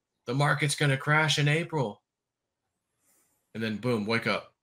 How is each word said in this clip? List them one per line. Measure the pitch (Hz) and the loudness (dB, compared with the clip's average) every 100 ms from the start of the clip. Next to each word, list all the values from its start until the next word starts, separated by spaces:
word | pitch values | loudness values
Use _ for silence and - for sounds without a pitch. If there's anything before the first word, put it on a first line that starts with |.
| _ _ - | _ _ -6
The | |
market's | 131 147 147 151 | 0 0 2 0
gonna | - 147 135 | 0 0 0
crash | 151 151 156 147 | 2 2 4 2
in | 147 | 2
April. | 151 170 160 113 101 _ _ _ _ _ _ _ _ _ _ _ _ _ _ _ | 0 -2 -4 -4 -6 _ _ _ _ _ _ _ _ _ _ _ _ _ _ _
And | 110 | -6
then | 113 104 | -6 -4
boom, | 123 117 104 | -2 -2 0
wake | 113 117 | 0 0
up. | 95 - _ | -2 -4 _